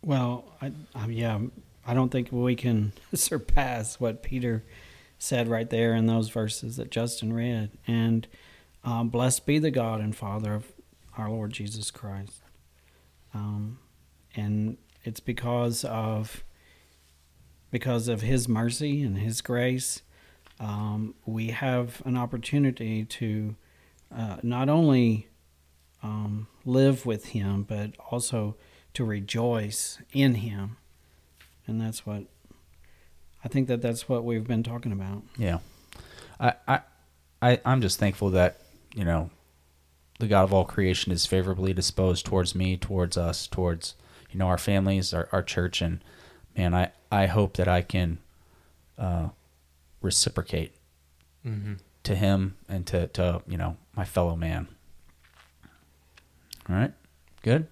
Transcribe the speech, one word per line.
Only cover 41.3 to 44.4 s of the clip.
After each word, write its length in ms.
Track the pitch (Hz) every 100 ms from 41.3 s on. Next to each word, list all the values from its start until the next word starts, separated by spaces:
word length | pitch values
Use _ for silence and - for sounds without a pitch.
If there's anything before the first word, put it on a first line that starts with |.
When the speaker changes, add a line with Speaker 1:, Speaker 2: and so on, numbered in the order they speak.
| 95 92 92 95
Speaker 2:
disposed 520 | 90 85 - 95 87 -
towards 280 | 95 90
me, 240 | 90 92 92
towards 400 | - 95 87 90
us, 300 | 85 82 -
towards, 480 | - 90 82 - - - - -
you 60 |
know, 100 | 95